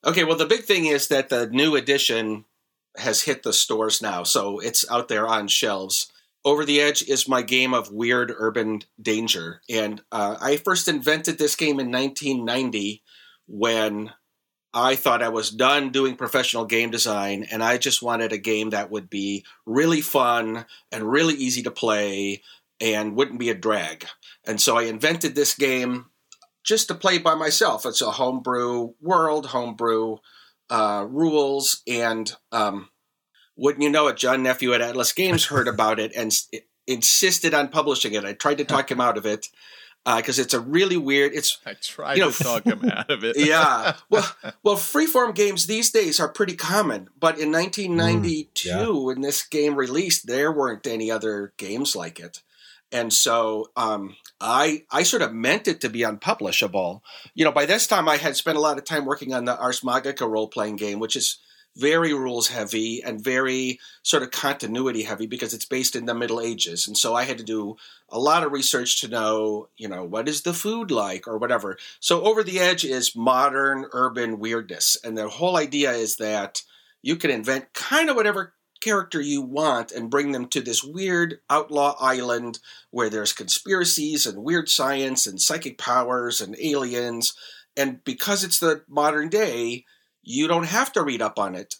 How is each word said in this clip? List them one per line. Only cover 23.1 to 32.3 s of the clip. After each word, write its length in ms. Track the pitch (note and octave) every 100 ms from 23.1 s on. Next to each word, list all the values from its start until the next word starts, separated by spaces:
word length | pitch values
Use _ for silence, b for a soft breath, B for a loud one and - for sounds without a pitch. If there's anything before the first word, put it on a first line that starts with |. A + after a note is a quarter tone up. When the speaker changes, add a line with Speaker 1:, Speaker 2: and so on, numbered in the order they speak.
| G#2
Speaker 1:
wouldn't 240 | C#3 B2
be 100 | A#2
a 60 | G2+
drag. 500 | G#2+ G#2 D#2+ D#2+ - - B B -
And 160 | G#2+
so 160 | - A#2
I 60 |
invented 500 | A#2 A2 D3+ E3 E3 C3
this 200 | C#3 -
game 500 | C3+ B2+ B2+ B2 B2 _ _ - _ _
just 240 | - A3 -
to 40 | E3+
play 220 | G3 F3
by 160 | E3
myself. 500 | D#3+ D#3 D3 G#3 - B2+
It's 160 | A2
a 80 | A#2
homebrew 840 | G#2+ B2+ B2+ B2+ B2 B2 A#2+ A#2 -
world, 460 | D3+ F3+ D#3+ D3+ C#3
homebrew, 680 | B2+ A#2+ G#2+ A#2 A2+ A2+ A2 b b b b _
uh, 340 | A#2 G#2+ G#2 G#2
rules, 720 | C3+ E3 D#3 C#3 C#3 C3+ - -
and, 440 | A#2+ A#2 A2+ G#2+